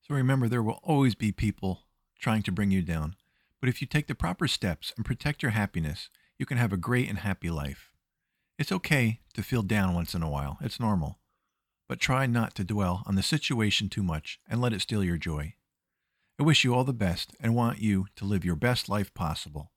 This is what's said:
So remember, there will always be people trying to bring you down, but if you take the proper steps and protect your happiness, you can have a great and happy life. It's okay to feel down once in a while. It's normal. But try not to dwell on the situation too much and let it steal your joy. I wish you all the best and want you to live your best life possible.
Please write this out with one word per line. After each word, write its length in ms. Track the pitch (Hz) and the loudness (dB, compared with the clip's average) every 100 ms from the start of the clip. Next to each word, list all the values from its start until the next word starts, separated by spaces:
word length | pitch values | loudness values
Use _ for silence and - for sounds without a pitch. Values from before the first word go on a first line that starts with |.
So 120 | _ | _
remember, 340 | 143 131 135 120 | 0 2 4 2
there 140 | 123 | 2
will 180 | 110 113 | 0 -2
always 300 | - 147 131 | 0 4 4
be 180 | 101 110 | 4 -2
people 520 | 95 110 - 95 90 _ _ _ _ | 0 0 0 -4 -4 _ _ _ _
trying 220 | - 110 | 0 0
to 100 | 98 | 0
bring 180 | 92 101 | 0 2
you 120 | 95 | 2
down, 340 | 85 82 78 - _ _ _ _ | 2 -2 -2 -6 _ _ _ _
but 120 | 127 | -2
if 100 | 123 | -2
you 60 | 139 | -2
take 200 | 151 147 | -2 -2
the 80 | |
proper 320 | 147 - 90 - | -4 -4 -2 -2
steps 460 | - 95 82 - - | 0 -2 -2 -8 -8
and 80 | |
protect 380 | 113 120 147 147 | -6 -4 -4 -2
your 100 | 135 | 0
happiness, 580 | 110 101 - 78 95 - _ _ _ | 0 0 -2 -4 -6 -12 _ _ _
you 60 | |
can 140 | 127 123 | -4 0
have 160 | 117 | 0
a 20 | 95 | 0
great 320 | 85 123 127 | 0 0 0
and 100 | 98 | -2
happy 300 | 101 92 85 | -2 -2 -2
life. 460 | 82 71 67 - _ _ _ _ _ _ _ | -2 -4 -8 -16 _ _ _ _ _ _ _
It's 120 | 165 | -4
okay 500 | 190 - 147 117 113 _ | -2 0 2 2 0 _
to 100 | - | -8
feel 200 | 101 123 | -2 -2
down 320 | 98 107 95 | 2 2 2
once 200 | 87 82 | 2 -2
in 80 | 90 | -2
a 60 | 80 | -2
while. 300 | 71 71 - | -2 -4 -6
It's 180 | - - | -8 -4
normal. 420 | 113 101 76 - _ _ _ _ _ _ _ | 0 0 -2 -8 _ _ _ _ _ _ _
But 120 | 127 | -4
try 260 | - 131 135 | 0 0 2
not 280 | 120 113 - | 0 0 -4
to 80 | |
dwell 380 | 92 104 95 90 - | -4 0 0 0 0
on 80 | |
the 80 | 95 | 0
situation 680 | 95 156 - 123 107 - 101 | 2 0 -2 0 2 0 -2
too 140 | - | -2
much 360 | 95 80 - - _ | -2 -2 -6 -16 _
and 140 | 117 | -2
let 140 | 123 | 0
it 80 | 107 | -2
steal 200 | - 110 | -2 0
your 140 | 95 85 | 0 0
joy. 380 | 85 78 76 - _ _ _ _ _ _ _ - | -2 -4 -6 -12 _ _ _ _ _ _ _ 0
I 40 | |
wish 220 | 147 151 | 4 4
you 100 | 127 | 4
all 100 | 123 | 4
the 80 | 127 | 2
best 420 | 120 98 85 - - | 2 0 0 -6 -4
and 140 | 113 | 0
want 240 | 117 117 - | 2 2 2
you 280 | 107 98 95 - | 2 2 0 -6
to 100 | 98 | -2
live 180 | 101 | 0
your 120 | 90 82 | 0 0
best 340 | 123 123 - | 2 0 0
life 240 | 101 98 | -2 -2
possible. 580 | - 82 78 - 73 73 | -4 -4 -4 -6 -12 -14